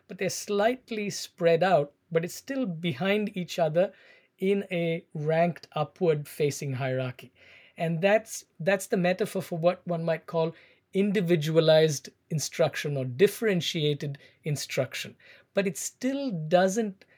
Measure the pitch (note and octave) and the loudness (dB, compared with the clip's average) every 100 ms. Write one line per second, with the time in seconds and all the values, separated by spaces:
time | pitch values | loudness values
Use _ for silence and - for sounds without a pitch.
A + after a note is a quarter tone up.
0 | _ F#3 F#3 - - G3+ A3 B3 - G#3+ | _ -8 -6 -6 -4 0 0 0 -6 -8
1 | G3+ - - - E3+ E3 F3+ E3+ C#3+ _ | -6 -8 -12 0 2 4 4 4 2 _
2 | _ E3 E3+ - - C4+ A#3 D#3+ F3 B2 | _ -2 -2 -8 -8 -4 -4 -2 -4 -2
3 | G3 G#3+ G#3 F#3 E3+ - D#3+ D#3+ G3+ - | 0 0 -2 -6 -6 -2 2 2 0 -2
4 | _ _ _ _ F#3+ G3+ G3 F3 E3+ E3 | _ _ _ _ 0 0 -2 -2 -2 -2
5 | - D#3+ D3+ D#3+ F3 D3+ - D#3 D3 - | -6 -6 0 2 2 0 -8 -6 -6 0
6 | F3 D3+ C#3+ - D3 - C#3+ B2+ C3+ C3 | 0 0 -4 -2 -2 -2 -6 -4 -2 -2
7 | B2+ - B2+ _ - - - - E3+ E3 | -4 -8 -18 _ -20 -20 -20 -6 -4 0
8 | G3 G#3+ - - - _ E3 G3 - G#3 | 2 2 0 -12 -16 _ -2 -2 0 0
9 | F3 F#3 G#3 F#3+ - E3+ E3+ F#3 F3+ E3+ | 2 0 -2 -4 -6 0 0 0 -4 -4
10 | E3 D#3+ - E3+ E3 - - _ _ F#3+ | -2 -4 -2 -2 -2 -4 -18 _ _ 0
11 | G3+ G3+ E3+ F3 D3+ D#3+ D#3+ D#3 D#3+ C#3+ | 2 2 2 2 4 4 6 8 6 2
12 | - - _ D#3 - - D#3 - D3+ C#3 | -8 -20 _ -6 -4 0 0 0 -4 -4
13 | C3 B2 G3+ - A3 F3+ - E3+ D3 D3 | -4 2 2 4 0 0 -2 -2 0 0
14 | D3 C#3+ - _ D#3+ C#3+ - - B2+ - | -4 -10 -16 _ -6 -4 -4 -4 -4 -6
15 | - - - - _ - F#3+ - - - | -12 -14 -20 -20 _ -4 -2 -4 -10 -4
16 | B3+ C#4 C4+ F3 D#3 F3 F#3+ G3+ G#3+ F#3+ | -4 -2 -4 -4 2 2 4 0 -4 -6
17 | _ | _